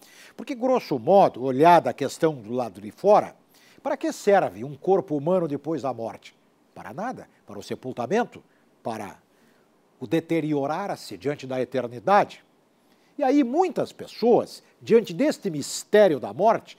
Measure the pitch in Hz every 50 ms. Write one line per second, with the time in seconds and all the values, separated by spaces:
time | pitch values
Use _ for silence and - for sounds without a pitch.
0 | - - - - - - _ - - - 285 226 240 262 262 233 - - 156 123
1 | 110 143 190 202 175 135 - 113 127 135 127 131 156 170 175 160 123 123 113 -
2 | 143 120 - - 170 160 156 131 101 107 120 127 120 110 87 104 101 107 - _
3 | - 196 208 180 - - - _ _ _ _ _ _ _ _ _ - 277 302 -
4 | - 320 - - - 202 202 190 151 127 87 101 117 143 151 - - 180 190 185
5 | - - 151 147 139 165 185 185 170 151 143 135 - 147 165 139 110 135 123 117
6 | 113 107 98 - - - _ _ _ _ _ _ _ _ - - - - 107 147
7 | 208 254 220 190 160 _ _ _ _ - 101 104 - - 117 - - 131 117 -
8 | 117 113 - 226 233 - - - - _ _ _ _ _ _ _ - 120 110 110
9 | 104 92 - _ _ _ _ _ _ _ _ _ _ _ _ _ _ _ _ -
10 | 127 101 156 160 160 - 165 165 147 151 147 143 135 143 156 175 202 190 156 -
11 | - - 107 87 90 139 147 - - 131 131 131 123 - - 131 120 120 120 120
12 | 98 - 202 202 160 - - - _ _ _ _ _ _ _ _ _ _ _ _
13 | _ _ _ - 285 254 285 294 285 233 254 330 381 349 233 180 131 - - -
14 | - - - - 214 240 220 151 107 - - - _ _ _ _ 123 113 208 240
15 | 202 - 170 165 269 302 - - - 196 156 147 123 - - - - _ - 208
16 | 208 190 151 123 110 101 104 135 196 226 208 143 - - -